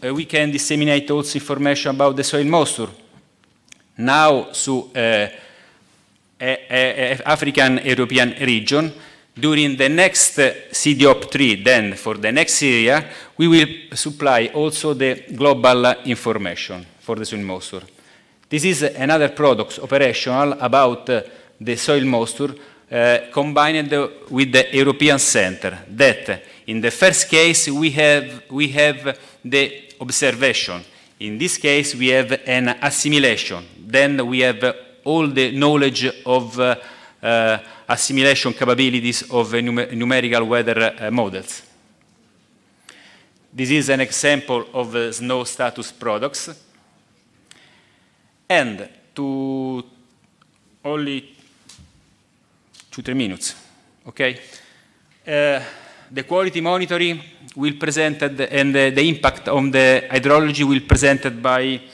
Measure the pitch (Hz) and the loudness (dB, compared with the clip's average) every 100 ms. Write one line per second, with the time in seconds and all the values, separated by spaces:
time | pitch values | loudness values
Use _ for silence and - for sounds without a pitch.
0 | 127 139 160 156 151 143 - 151 147 143 | -8 -6 -2 0 0 -2 -2 0 2 2
1 | 143 147 147 143 143 139 143 143 143 135 | 0 -2 -2 -6 -6 -2 0 0 -2 2
2 | 139 135 135 147 147 170 143 - 110 - | 2 2 -2 -2 2 2 0 -2 -8 -12
3 | _ _ _ _ _ _ _ - _ - | _ _ _ _ _ _ _ -20 _ -6
4 | 120 143 156 139 - - - 131 - 131 | 2 4 6 4 0 -6 -4 -4 -4 -2
5 | 117 110 104 - - - _ _ _ _ | 0 2 0 -6 -20 -20 _ _ _ _
6 | _ _ _ - 127 131 - 127 131 131 | _ _ _ -10 -4 -4 -2 0 0 0
7 | 127 131 143 151 143 139 131 127 139 127 | -2 -2 -2 0 0 2 2 2 0 0
8 | 123 127 123 110 135 113 107 143 160 147 | 0 2 0 0 -2 -2 0 0 0 -6
9 | - - _ - 147 151 147 131 135 160 | -20 -20 _ -4 0 2 0 2 0 4
10 | 185 185 - - 135 - - - 151 139 | 2 2 0 2 0 0 -10 -4 0 4
11 | 139 131 - - 135 98 107 127 104 95 | 6 6 0 0 2 2 4 2 2 -6
12 | 123 107 107 131 160 - 143 120 113 147 | -8 -4 -2 0 0 0 2 2 4 2
13 | 151 - - - 165 165 151 - - 127 | 0 -16 -14 0 4 6 4 0 -12 -8
14 | 156 143 143 123 117 151 151 151 156 139 | -8 -2 2 2 2 -2 -4 -2 -4 0
15 | 131 127 - 120 143 131 123 123 123 123 | 0 -2 -8 0 2 4 4 4 4 0
16 | 131 120 - 107 95 87 - 92 87 _ | -4 -4 -2 -4 -4 -8 -10 -12 -16 _
17 | - 110 107 110 98 92 - 95 92 _ | -10 -8 -6 -8 -8 -10 -12 -16 -18 _
18 | _ _ _ _ - 151 170 156 147 - | _ _ _ _ -6 -2 0 0 -2 -2
19 | 135 156 143 147 147 123 - - 131 139 | 0 2 2 2 2 2 -2 -8 -2 2
20 | 135 117 - 127 143 139 127 131 131 120 | 2 0 -2 0 0 0 0 4 4 0
21 | - 120 - - - - 110 113 - 143 | -2 -4 -4 -16 -20 -14 -8 -4 0 0
22 | 131 123 113 - 143 - - - - 120 | 2 0 -2 -4 -8 -8 -20 -20 -8 0
23 | 120 120 - - 147 147 151 156 147 143 | 2 2 0 -4 -2 0 2 0 -2 -2
24 | 139 - - 127 135 127 127 135 139 139 | -4 -8 -6 -2 2 2 2 2 2 2
25 | 151 139 - 117 92 92 95 90 92 107 | 2 2 2 2 0 -2 -8 -8 -10 2
26 | 135 110 - 92 - - - 110 117 - | 4 2 -4 -10 -10 -20 -10 -4 -4 2
27 | 185 - - 160 165 165 - 143 156 143 | 2 2 2 4 4 4 0 0 -2 2
28 | 151 147 127 123 - 135 147 139 147 139 | 4 4 0 -14 -10 -4 -2 2 2 2
29 | 135 131 - - 120 139 139 - - - | -2 -2 -10 -18 -2 0 0 -4 -20 -16
30 | 123 - 143 117 135 113 - 90 87 - | -6 -2 0 2 0 0 -4 -8 -14 -20
31 | _ - 107 107 175 - 151 143 143 120 | _ -16 -10 -6 -4 -2 0 0 0 -2
32 | 127 131 120 131 - 127 123 120 143 - | 2 2 0 -4 -2 -2 -2 -2 -2 -2
33 | 151 147 135 107 - 90 87 - 101 131 | 0 2 2 0 -4 -10 -14 -20 -2 2
34 | 139 139 120 127 127 110 123 - - - | 2 2 -2 0 0 2 -2 -2 -12 -12
35 | - 160 156 131 127 135 147 151 143 113 | -4 0 0 0 0 2 2 4 2 0
36 | 127 - - 127 117 120 123 123 - - | -4 -4 0 0 0 -2 0 0 -6 -20
37 | - _ 113 117 113 110 - - - 120 | -20 _ 0 2 2 0 -4 -14 -4 -2
38 | - 135 135 135 135 117 123 123 131 123 | -2 2 4 4 0 -2 0 2 2 0
39 | 117 120 - 123 110 117 120 120 120 117 | -2 -4 -4 -2 0 -2 -2 -4 -4 -4
40 | 120 131 120 117 113 120 113 113 113 - | -2 0 0 0 0 0 0 0 0 -2
41 | 107 120 104 92 95 - - _ _ _ | -6 -2 -4 -6 -12 -16 -18 _ _ _
42 | _ _ _ _ _ _ _ _ _ - | _ _ _ _ _ _ _ _ _ -20
43 | - _ _ _ _ 120 127 151 135 135 | -20 _ _ _ _ -6 0 0 2 0
44 | 131 - 143 143 139 123 113 131 120 120 | 0 0 0 0 0 -6 -4 -6 -4 -4
45 | 117 107 123 127 120 - 123 117 117 - | -4 -6 -4 -4 -4 -4 -6 -6 -14 -8
46 | 120 107 135 143 - 156 _ _ _ _ | -6 -4 -4 -8 -14 -16 _ _ _ _
47 | _ _ _ _ _ _ _ _ _ _ | _ _ _ _ _ _ _ _ _ _
48 | _ _ _ _ - 180 127 98 98 _ | _ _ _ _ -2 0 0 -6 -14 _
49 | _ - 139 135 135 135 131 127 - _ | _ -10 -8 -6 -6 -6 -6 -8 -12 _
50 | _ _ _ _ _ _ _ _ 143 151 | _ _ _ _ _ _ _ _ -8 -6
51 | 143 139 131 _ _ _ _ - - _ | -6 -8 -12 _ _ _ _ -20 -20 _
52 | _ _ _ _ _ _ _ _ - - | _ _ _ _ _ _ _ _ -20 -16
53 | 123 131 110 92 - - - _ _ _ | -8 -4 -4 -6 -10 -12 -20 _ _ _
54 | - - 131 123 - - - _ _ _ | -16 -4 -2 -2 -14 -20 -20 _ _ _
55 | _ _ - 147 147 139 123 - - - | _ _ -6 0 0 -2 -6 -18 -20 -20
56 | - 131 131 180 190 165 165 185 175 175 | -16 -12 -4 -2 -2 -2 -2 -2 -2 -2
57 | 175 165 147 - 127 - 147 143 156 147 | -2 -4 -12 -20 -20 -6 -4 -2 -4 0
58 | 156 147 147 135 131 143 139 139 135 131 | -2 -2 -4 -4 -4 0 0 2 2 2
59 | 156 160 135 - - 139 135 131 131 131 | 0 2 0 0 -2 0 2 4 6 4
60 | - 131 135 147 156 147 143 135 - - | 2 -2 4 4 2 0 0 0 2 2
61 | 139 135 139 117 127 127 131 127 - | 4 2 -2 -4 0 0 -2 -6 -10